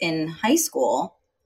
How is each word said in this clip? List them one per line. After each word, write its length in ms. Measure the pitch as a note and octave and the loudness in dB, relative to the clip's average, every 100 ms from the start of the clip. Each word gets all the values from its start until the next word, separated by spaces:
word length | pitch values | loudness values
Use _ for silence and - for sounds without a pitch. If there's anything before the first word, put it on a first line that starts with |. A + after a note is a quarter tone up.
in 260 | E3+ D#3+ D#3 | -2 -2 -4
high 280 | E3 A3 E4 | -2 2 2
school. 600 | - - G#2+ B2+ F#3+ _ _ _ | 0 0 0 0 -2 _ _ _